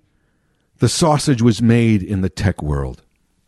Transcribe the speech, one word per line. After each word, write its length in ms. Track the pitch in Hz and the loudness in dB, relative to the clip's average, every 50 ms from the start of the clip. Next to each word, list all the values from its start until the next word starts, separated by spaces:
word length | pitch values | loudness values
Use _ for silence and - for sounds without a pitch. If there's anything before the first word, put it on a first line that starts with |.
| _ _ _ _ _ _ _ _ _ _ _ _ _ _ _ - | _ _ _ _ _ _ _ _ _ _ _ _ _ _ _ -2
the 100 | - 117 | -2 -2
sausage 520 | - - 175 160 151 139 - 151 139 110 | 0 2 0 2 2 0 0 0 0 2
was 200 | 117 120 107 95 | 2 2 2 2
made 420 | 117 113 117 120 117 113 110 101 92 | 2 2 2 4 2 2 2 0 -2
in 160 | 85 104 95 | -2 -4 -4
the 100 | 95 92 | -4 -4
tech 320 | - - - 95 85 - | -4 -2 -2 -2 -2 -2
world. 420 | 82 73 73 69 69 65 62 - _ _ _ _ _ _ _ _ _ | -4 -4 -4 -4 -4 -6 -10 -14 _ _ _ _ _ _ _ _ _